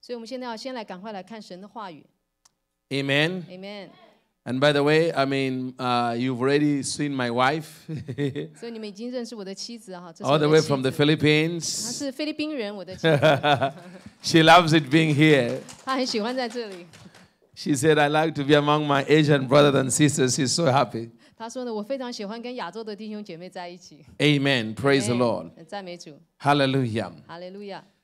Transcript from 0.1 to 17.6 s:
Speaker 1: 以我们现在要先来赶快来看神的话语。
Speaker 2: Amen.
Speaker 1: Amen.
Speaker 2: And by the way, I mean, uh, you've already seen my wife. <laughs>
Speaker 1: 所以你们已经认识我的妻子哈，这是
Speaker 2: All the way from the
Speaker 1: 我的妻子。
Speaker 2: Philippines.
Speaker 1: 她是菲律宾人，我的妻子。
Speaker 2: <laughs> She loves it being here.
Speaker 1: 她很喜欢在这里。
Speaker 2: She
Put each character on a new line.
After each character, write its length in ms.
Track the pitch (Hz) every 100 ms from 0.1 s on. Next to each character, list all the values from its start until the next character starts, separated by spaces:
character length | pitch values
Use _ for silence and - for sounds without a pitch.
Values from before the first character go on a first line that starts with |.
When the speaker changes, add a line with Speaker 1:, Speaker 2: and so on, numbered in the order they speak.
Speaker 1:
以 40 | 247
我 40 |
们 80 | 226
现 140 | 254
在 60 | 247
要 100 | 220
先 160 | 262
来 100 | 254
赶 160 | 208 185
快 120 | 214
来 100 | 208
看 180 | 185 226
神 220 | 208 175
的 60 | 196
话 240 | 240 202
语。 120 | 151 - _ _ _ _ _ _ _ _
Speaker 2:
Amen. 540 | 139 139 139 156 185 165
Speaker 1:
Amen. 420 | 180 196 208 185 - - _ _ _
Speaker 2:
And 160 | - 127
by 140 | 143
the 100 | 147
way, 280 | 143 156 165
I 140 | 156 135
mean, 480 | 139 135 131 127 127
uh, 380 | 127 123 120 117
you've 240 | 127 123
already 400 | 127 147 147 143
seen 340 | 135 - 147 139
my 140 | 123
wife. 560 | 120 127 160 156 - -
<laughs> 720 | 156 113 127 143 139 160 -
Speaker 1:
所 80 | 233
以 40 |
你 80 | 226
们 100 | 214
已 20 |
经 200 | 190 240
认 120 | 247
识 120 | 233 233
我 100 | 190
的 80 |
妻 240 | 196 - 233
子 180 | 214 180
哈， 140 | 175
这 140 | 165 131
是 40 |
Speaker 2:
All 100 | 147
the 100 | 147
way 100 | 156
from 220 | 156 139
the 80 | 131
Speaker 1:
我 20 |
的 0 |
妻 60 | -
子。 60 |
Speaker 2:
Philippines. 840 | 147 156 147 151 160 170 156 - 226
Speaker 1:
她 60 |
是 200 | 240 285
菲 140 | 254 302
律 80 |
宾 200 | 302 302 302
人， 180 | 208 208
我 80 |
的 120 | 175 -
妻 60 |
子。 60 | 165
Speaker 2:
<laughs> 640 | 147 147 139 147 139 135 - - 180 - _
She 160 | - 160
loves 320 | 160 170 165
it 160 | 160 139
being 240 | 151 160
here. 460 | 143 156 143 120 131 - - -
Speaker 1:
她 100 | 262
很 100 | 254
喜 140 | 233
欢 160 | 208 262
在 140 | 240
这 180 | 240 220
里。 200 | 185 170 - - - _ _ _
Speaker 2:
She 220 | -